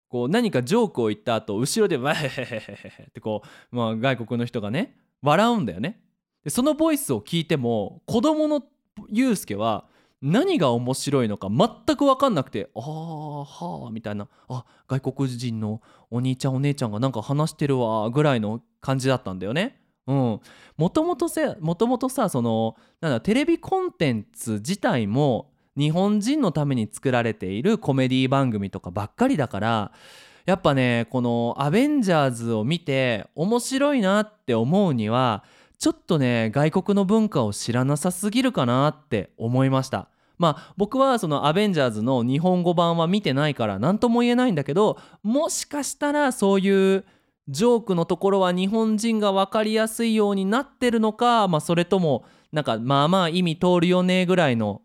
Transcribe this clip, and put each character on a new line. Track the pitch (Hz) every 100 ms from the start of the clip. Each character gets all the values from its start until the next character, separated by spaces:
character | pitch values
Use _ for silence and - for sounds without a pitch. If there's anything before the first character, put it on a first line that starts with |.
| _
こ | 123 123
う、 |
何 | 214 233
か | 135
ジ | 123 214
ョ | 214
ー |
ク | -
を | 113
言 | 107
っ |
た | - 113
後、 | - 101
後 | 131 -
ろ | 208
で、 | 151
「わ | 131
へ | 160 147
へ | -
へ | 120
へ | 113
へ」 | - 101 95 - -
っ |
て | -
こ | 110 104 - - -
う、 | 123
ま | 113
あ、 | 110
外 | 131 123
国 | 113 123
の | 120
人 | 123
が | 101
ね、 | 131 247 _ _ _
笑 | 143 156 226 233
う |
ん | 131
だ |
よ | 82
ね。 | 135 233 _ _ _ _
で、 | -
そ | 185
の | 269
ボ | 302 320
イ | 294
ス | -
を | 117
聞 | - 170
い | 156
て | 151
も、 | 120 113 98 - -
子 | 233
供 | 285 311 302
の | 294 - _ _ - -
ユ | 208 262
ウ | 196
ス | -
ケ | 101
は | 113 104 - _ _ -
何 | 135 190 370 330
が | 143
面 | 120 123
白 | 131 - 139
い | 117
の | 101
か | 95
全 | 110 226 - - 302
く | 285
分 | 269
か | 277
ん |
な | 180
く | 127
て、 | 117 - -
「あ |
ー、 |
は | 127 156 165 156 151 147 143 - 170 170 120
ー」 |
み | 110
た | 110
い | 104
な、 | 101 _ -
「あ、 | 127 - _ -
外 | 131 -
国 | 127 139
人 | 120 123 113
の | 107 110 _ _ -
お | 117
兄 | 127 127
ち | 139
ゃ |
ん | 131
お |
姉 | 143 139
ち |
ゃ | 120
ん |
が | 104
な | 135
ん |
か | 117
話 | 104 139 151
し |
て | - 143
る | 135
わ」 | 117 110 107
ぐ | 123
ら | 151 127
い |
の | 104 117 - _
感 | - 135
じ | 127
だ | 127
っ |
た | -
ん | 92
だ | 92
よ |
ね。 | 135 214 - _ _ -
う |
ん。 | 139 123 104 - - - -
も | 165
と | 320
も | 330 349
と | 339
せ、 | 320 285 -
も | 160 170
と | 233
も | 247
と | 247
さ、 | - 208
そ | 139
の、 | 117 113 113 - _ -
な | 165
ん |
だ、 | 117
テ | -
レ | 240
ビ | 302 330
コ | - 381
ン | 370
テ | - 156
ン | 113 98
ツ | - -
自 | 107 110 202
体 | - 151 104
も、 | 117 147 110 - _ _ -
日 | 147
本 | 160 202 214
人 | 208 302
の | 220
た | 156 143
め | 131
に | 107
作 | - 139
ら | 123
れ | 117
て | 107 92
い | 98
る | 160 226
コ | -
メ | 135 131
デ | 131
ィ | 131
番 | 135 135
組 | 107 98
と | 95
か | -
ば | 90 101
っ | -
か | 254
り | 233
だ | 127
か | 101
ら、 | 107 113 101 - - - - - -
や | 190
っ |
ぱ | 165
ね、 | 135 127 120 113
こ | 127
の | 120 117 117 -
「ア | 139
ベ | 185 285
ン | 294
ジ | 196
ャ | 165 135
ー |
ズ」 | 117 117
を | 113
見 | 110 170
て | 156 135 131 107 - -
面 | 175 240
白 | 233 262 285 277
い |
な | 190 202
っ | 214 _ -
て |
思 | 117 120 185 196
う |
に | 127 107
は、 | 117 127 104 - _ _ -
ち | 302
ょ |
っ | - -
と | 165
ね、 | 127 117 110
外 | 120 151
国 | 190 185 202
の |
文 | 190 220 214
化 | 165
を | 110
知 | 101 -
ら | 120
な | 131 147
さ | 180
す | 180 208
ぎ | 220
る | 262
か | 185 123
な | 127 143
っ | 147 -
て | 107 87 -
思 | 113 127 135
い |
ま | 131
し | 131
た。 | 104 85 _ _ -
ま | 170 143
あ、 | - -
僕 | 202 262
は | 269 247
そ | 175
の | 143 139
「ア |
ベ | 156 214
ン |
ジ | 170
ャ | 131
ー |
ズ」 | 107
の | 113 131
日 | 117 139
本 | 180 180
語 | 175
版 | 170 170 170
は | 165
見 | 202
て | 202
な | 135 151
い | 139
か | 113
ら | 95
何 | 127 208
と | 247
も | 240
言 | 240
え | 240
な | 254
い |
ん | 170
だ |
け | 135
ど、 | 156 208 - - -
も | 202 262 320
し | - -
か | 294
し | 262 -
た | 294
ら | 294 285
そ | 226 202 196
う |
い | 190 196 190 190
う | - _ _ _ -
ジ | 135
ョ | 233 240
ー | 226
ク | 180
の | 165
と | 175
こ | 196
ろ | 196
は | 185
日 | 180 190
本 | 226 220 214
人 | 226 220
が | 208
分 | 196 196
か | 220
り | 220
や | 220 220
す | - 233
い |
よ | 220 208
う | 196
に | 190
な | 226
っ | 285 -
て | 247
る | 226
の | 220
か、 | 214 240 233 196
ま | 156
あ、 |
そ | - 170
れ | 175
と | 196
も | 170 123 - _ _
な | 151
ん |
か、 | 143 113
ま | 120 139
あ | 147
ま | 190
あ | 170
意 | 175
味 | 180 160
通 | 180 180
る | 170
よ | 180
ね | 180 185 180
ぐ | 185
ら | 156
い | 117
の | 107 101